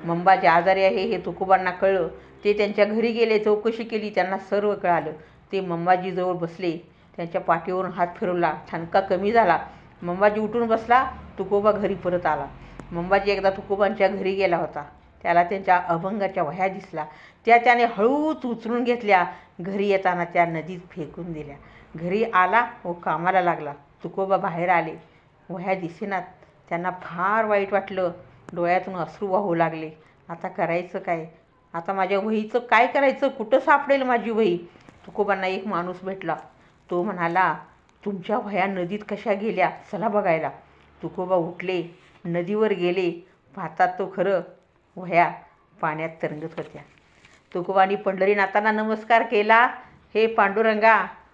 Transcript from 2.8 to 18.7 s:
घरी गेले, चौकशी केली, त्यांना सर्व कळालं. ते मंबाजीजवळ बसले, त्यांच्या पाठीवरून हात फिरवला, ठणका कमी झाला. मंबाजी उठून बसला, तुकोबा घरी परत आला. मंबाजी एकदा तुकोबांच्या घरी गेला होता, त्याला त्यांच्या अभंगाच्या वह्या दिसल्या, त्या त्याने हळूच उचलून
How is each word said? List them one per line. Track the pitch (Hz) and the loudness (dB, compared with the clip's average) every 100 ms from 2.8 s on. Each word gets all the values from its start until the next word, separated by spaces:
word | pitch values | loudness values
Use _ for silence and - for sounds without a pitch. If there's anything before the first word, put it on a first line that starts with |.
| 208 | 2
घरी | 220 233 | 2 0
गेले, | 233 226 214 | 2 2 2
चौकशी | 214 208 - - | 2 2 0 -4
केली, | 226 220 208 | -6 -6 -4
त्यांना | 202 180 196 | -2 -2 -4
सर्व | - 202 208 202 | -2 -2 0 -2
कळालं. | 180 165 156 156 - _ _ | 0 0 -2 -12 -18 _ _
ते | 196 | -6
मंबाजीजवळ | 185 170 170 180 190 180 180 | -4 -4 2 2 2 -4 -2
बसले, | 170 165 - 180 160 - _ _ - | -2 -6 -4 -6 -6 -10 _ _ -10
त्यांच्या | 170 180 | -6 -6
पाठीवरून | 170 165 - 185 185 | 0 0 0 -4 -4
हात | 170 175 175 | -2 -4 -2
फिरवला, | 190 175 170 170 - | -4 0 0 -2 -8
ठणका | 170 165 196 | -10 0 0
कमी | 196 180 202 | 2 0 2
झाला. | 233 202 160 - - - - | 4 4 2 0 -16 -20 -12
मंबाजी | 175 180 208 208 | -8 2 2 2
उठून | 214 233 233 | -2 -2 0
बसला, | 220 226 247 262 - - - | 0 4 2 2 -6 -16 -10
तुकोबा | 190 202 214 | -2 2 2
घरी | 202 202 190 | 2 -2 -2
परत | 180 175 165 | -2 0 0
आला. | 151 139 - - - - | -2 -4 -12 -20 -20 -10
मंबाजी | 170 175 196 196 | -8 2 2 2
एकदा | 196 196 | 2 2
तुकोबांच्या | 196 - 202 202 214 190 | 0 -4 0 0 4 2
घरी | 190 190 196 | 2 -2 0
गेला | 214 170 | 2 2
होता, | 156 151 143 - _ _ | -2 -8 -14 -18 _ _
त्याला | 190 170 | 2 2
त्यांच्या | 175 196 190 180 | 2 0 2 2
अभंगाच्या | 180 165 190 214 190 190 | 4 -2 -2 -4 -4 -2
वह्या | 156 175 190 | -4 -2 -4
दिसल्या, | 190 - 160 151 - - _ - | -4 -10 -10 -10 -14 -20 _ 4
त्या | 233 | 6
त्याने | 233 240 233 | 6 4 2
हळूच | 196 220 285 311 311 247 | 2 2 2 -2 -4 -6
उचलून | 226 220 | -6 -4